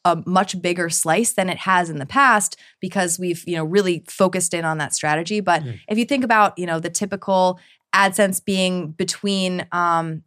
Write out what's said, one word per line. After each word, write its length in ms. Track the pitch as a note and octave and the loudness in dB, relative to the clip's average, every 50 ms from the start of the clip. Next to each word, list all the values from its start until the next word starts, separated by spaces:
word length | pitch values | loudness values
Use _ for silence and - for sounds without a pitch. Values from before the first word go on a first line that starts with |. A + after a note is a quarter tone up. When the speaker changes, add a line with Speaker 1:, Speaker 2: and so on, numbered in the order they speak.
| _ | _
Speaker 1:
a 180 | F3 E3+ E3+ - | 0 0 0 -2
much 340 | E3+ F#3 F#3 F3+ F#3 - F3+ | 2 2 2 2 0 -4 -4
bigger 300 | F3 F3 F3 F3+ F3 E3+ | -2 -2 -2 0 -2 -2
slice 420 | E3 - - E3 D#3+ G3 A#3 - | -2 -2 0 2 2 2 2 0
than 160 | - - F#3+ F#3 | 0 0 -2 -2
it 80 | E3 - | -4 -4
has 280 | - F#3+ F#3 F3+ F3 E3 | 0 2 2 2 2 0
in 100 | D#3 D3 | -4 -8
the 60 | C3+ | -8
past 520 | - - C4+ C#4 C4 A3+ G#3+ G3+ - - - - - _ _ | -2 2 4 4 6 4 4 2 -2 -8 -12 -20 -20 _ _
because 400 | - F#3 F3+ G3+ F#3 F3 E3 - | -10 -6 -2 -2 -2 -2 -2 -4
we've, 240 | F3+ F3 E3+ E3+ - E3+ | -4 -4 -4 -6 -6 -4
you 80 | F3 | -4
know, 80 | E3 D#3+ | -4 -2
really 400 | D#3 F3+ G3+ G3 F#3 F3 D#3+ - | 0 2 2 2 2 -2 -2 -6
focused 460 | - - - G3 F#3 F3+ F#3 E3+ - | -14 0 0 2 2 2 -2 -2 -2
in 140 | - E3+ E3 | -2 -2 -2
on 100 | D#3+ D#3+ | -2 -2
that 180 | D#3 D3 - - | -2 -4 -4 -4
strategy. 460 | - - D3+ D3+ D#3+ E3 E3+ G#3+ G#3+ | -4 0 0 0 0 -2 -2 -4 -2
But 220 | F#3+ F#3 E3+ D#3 D#3 | 2 2 2 2 0
Speaker 2:
Mm. 160 | B2 A2 - - - | -6 -10 -12 -6 -4
Speaker 1:
if 80 | G#3+ | -2
you 80 | A3 A#3 | -2 0
think 200 | - C#4+ C4+ B3+ | 0 0 0 2
about, 340 | A3+ A3+ G#3+ G#3 G3 G3+ - | 2 4 4 4 2 2 -4
you 80 | F3+ | -4
know, 120 | E3+ E3 E3 | -2 -2 -2
the 120 | E3+ E3+ | -4 -4
typical 680 | E3+ - G#3+ G3 G3+ G3 - - F#3+ F#3 F#3 F#3 F#3 F3+ _ _ _ _ _ _ | -4 -4 -4 -4 -6 -6 -2 0 2 4 4 2 0 -2 _ _ _ _ _ _
AdSense 520 | - F#3+ G3 G3 F#3+ - G#3 F#3+ F#3+ - - | 2 4 4 4 4 2 2 2 2 -4 -4
being 480 | - G3 F#3+ F#3 F#3 F#3 F3+ E3+ D3+ | -2 0 0 0 0 0 -2 -6 -8
between, 760 | D#3 - F#3+ F#3 - - - G3+ G3 F#3+ F#3 F#3 F3+ F3+ - F3 | -6 -6 -6 -6 -6 -6 -4 -2 -2 -2 -2 -2 -4 -4 -6 -4
um, 500 | E3+ F3 F3 E3+ E3+ E3 E3 D#3+ D#3+ D#3 - | -2 -2 0 2 2 0 0 -4 -8 -10 -10